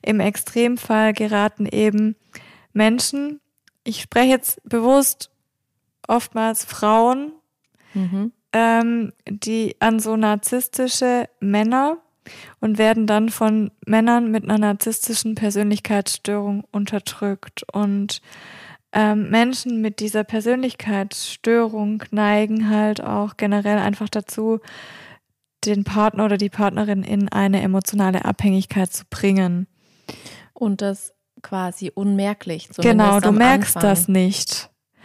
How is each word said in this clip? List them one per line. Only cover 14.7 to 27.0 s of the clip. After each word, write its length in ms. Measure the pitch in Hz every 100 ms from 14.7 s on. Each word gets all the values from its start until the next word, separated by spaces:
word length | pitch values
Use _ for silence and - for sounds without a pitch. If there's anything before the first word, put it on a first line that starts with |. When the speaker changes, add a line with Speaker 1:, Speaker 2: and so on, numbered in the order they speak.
| 202 - 226 - 220 220
Speaker 1:
Persönlichkeitsstörung 1300 | 220 214 196 208 208 - 208 196 - - 208 202 202 -
unterdrückt. 920 | 208 202 208 - - 202 196 - - -
Und, 480 | 202 208 202 202 - - - - - - - _
ähm, 380 | 214 214 214 202
Menschen 500 | 226 240 262 254 226
mit 180 | 214 208
dieser 240 | 214 214
Persönlichkeitsstörung 1800 | 208 220 220 254 254 - 214 202 196 - - - 226 233 226 214 208 214 -
neigen 560 | 208 208 208 214 220 214
halt 300 | 214 214 214
auch 340 | - 208 208 -
generell 420 | 208 202 202 208
einfach 300 | 202 208 208
dazu, 520 | 214 - - 220 220 - - - - - - _ _ _ _
den 180 | 208 202
Partner 440 | 196 202 214 208 214
oder 100 | 202
die 140 | 202
Partnerin 520 | - 202 202 208 196